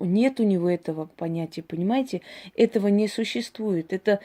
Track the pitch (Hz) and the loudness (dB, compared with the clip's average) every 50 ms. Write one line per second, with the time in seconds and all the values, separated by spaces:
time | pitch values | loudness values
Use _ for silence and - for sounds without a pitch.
0 | 185 175 185 214 240 269 262 - 226 202 190 175 170 175 175 170 175 - 156 160 | -2 2 2 4 4 2 2 2 2 2 2 2 2 2 0 0 -2 -6 -6 -6
1 | 156 165 - - 170 165 165 165 165 160 - 170 160 - - 165 175 196 240 269 | -8 -10 -10 -8 -6 -6 -4 -4 -6 -6 -8 -12 -10 -8 -6 -4 -2 0 0 0
2 | 254 262 - 175 - - - - - 185 - - 233 226 - 220 196 208 202 208 | -2 -2 -6 -8 -10 -12 -18 -20 -20 -10 2 2 2 2 2 0 2 2 4 2
3 | 214 208 - - 226 - - 240 226 - - - 220 214 185 165 160 - 185 185 | 2 0 -2 -4 -4 -2 -4 -6 -6 -6 -8 -6 -4 -2 -2 -2 -2 -4 -6 -2
4 | - 214 208 202 - | 2 2 0 0 0